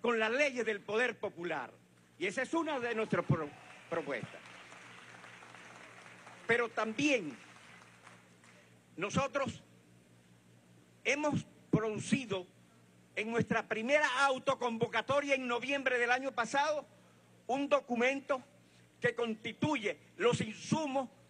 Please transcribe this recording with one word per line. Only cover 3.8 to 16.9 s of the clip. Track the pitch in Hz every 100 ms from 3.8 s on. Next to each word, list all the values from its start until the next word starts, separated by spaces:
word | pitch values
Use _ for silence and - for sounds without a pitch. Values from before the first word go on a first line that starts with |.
| -
propuestas. | 165 143 123 - - - - - - - - - - - - - - - - - - - - - - -
Pero | 233 233
también | - 220 220 294 254 156 117 - - - - - - - - - - - - - - _ -
nosotros | 196 269 269 277 269 - - - - - - - - - - - - - - -
hemos | - 285 302 277 - - -
producido | 214 220 208 - 277 233 190 180 - - - - - -
en | - 214
nuestra | 233 - 226 208
primera | 220 226 294 294 254
autoconvocatoria | 277 262 - 262 247 226 226 226 220 285 285
en | 269 254
noviembre | 240 254 277 262 247
del | 240
año | 254 269
pasado | 247 226 269 302 302 -